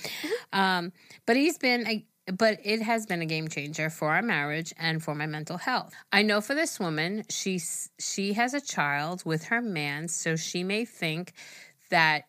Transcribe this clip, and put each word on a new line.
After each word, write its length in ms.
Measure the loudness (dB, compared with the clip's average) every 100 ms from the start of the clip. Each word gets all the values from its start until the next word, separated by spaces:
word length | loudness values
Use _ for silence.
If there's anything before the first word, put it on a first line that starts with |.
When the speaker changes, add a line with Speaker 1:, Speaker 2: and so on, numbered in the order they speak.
| -10 -8
Speaker 1:
Mm-hmm. 380 | -4 -4 -2 2
Speaker 2:
Um, 320 | 4 2 -2 -8 -20 -6 2
but 100 | 4
he's 220 | 4 2
been 280 | 2 2 0
a, 200 | -4 -6 _ -6
but 260 | 2 4 2
it 160 | -2 0
has 240 | 2 0
been 160 | 0 -2
a 60 | 0
game 220 | -2 -2
changer 420 | -6 -6 -4 -4
for 180 | 0 2
our 120 | 2
marriage 500 | 2 0 0 -2 -4 -4
and 240 | -2 0
for 120 | -2
my 120 | -4 -4
mental 320 | -4 -6 -4
health. 340 | 0 0 -2 -14 0
I 120 | 4
know 180 | 6 4
for 140 | 2
this 260 | 0 0 0
woman, 440 | -2 0 0 -2 -6
she's, 640 | -4 -2 -2 -4 -6 -8 -8
she 320 | -6 -2 0
has 220 | 2 0
a 80 | 0
child 600 | -4 0 2 2 -2 -4 -2
with 180 | -2
her 160 | 0 -2
man, 480 | 0 -2 -2 -2 -4
so 260 | -2 0
she 300 | -2 -2 -4
may 220 | -2 -2 -2
think 480 | -4 -4 -2 -6 -12 -20 -20 -20 _ 2
that 340 | 4 6 4